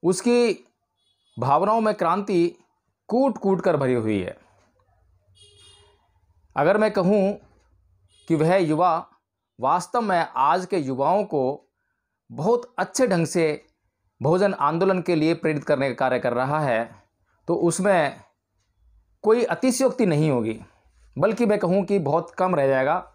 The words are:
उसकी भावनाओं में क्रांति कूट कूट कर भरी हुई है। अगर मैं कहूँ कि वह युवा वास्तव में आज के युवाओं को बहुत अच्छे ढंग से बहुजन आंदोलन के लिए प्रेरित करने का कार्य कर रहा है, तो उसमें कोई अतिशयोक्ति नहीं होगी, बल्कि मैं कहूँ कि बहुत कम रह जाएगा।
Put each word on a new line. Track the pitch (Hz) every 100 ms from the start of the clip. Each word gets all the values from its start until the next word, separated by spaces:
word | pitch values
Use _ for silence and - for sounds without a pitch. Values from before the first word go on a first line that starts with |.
उसकी | 165 180 240 240 240 185 _ _ _ _ _ _ _ -
भावनाओं | 123 143 196 226
में | 220
क्रांति | 208 170 185 202 185 170 - _ _ _ _ -
कूट | 233 277 208
कूट | 196 190
कर | 185 151
भरी | 135
हुई | 120 110 101
है। | 90 - _ _ _ _ _ _ _ _ _ _ - _ - - _ _ _ _ _ _ _ -
अगर | 151 208
मैं | 214
कहूँ | 202 180 208 190 202 _ _ _ _ _ _ _ _ -
कि |
वह | 160 160 190
युवा | 165 151 180 165 - _ _ _ _ _
वास्तव | 127 175 175 240
में | 214 180 160 -
आज | 139 180 180
के | 190
युवाओं | 135 131 139 190 208
को | 151 127 147 _ _ _ _ _ _ _
बहुत | 120 170 240 240 -
अच्छे | 190 - 254
ढंग | 175 165
से | 175 160 147 _ _ _ _ _ _
बहुजन | 135 180 202
आंदोलन | 190 143 160 190 185
के | 175
लिए | 165 156 165
प्रेरित | 160 151
करने | - 139 135
का | 120
कार्य | 131 127
कर | 123
रहा | 117 131 156
है, | 147 113 117 - _ _ _ _ -
तो | 170
उसमें | 170 165 190 185 143 - - _ _ _ _ _ _ _ _ _
कोई | 208 233 226
अतिशयोक्ति | 165 262 240 262 - 208
नहीं | 147 156
होगी, | 127 110 113 - _ _ _ _ -
बल्कि | 190 220 233
मैं | 208
कहूँ | 180 190
कि | 190 202
बहुत | 139 160 170
कम | - 185
रह | 165 135
जाएगा। | 135 131 175 -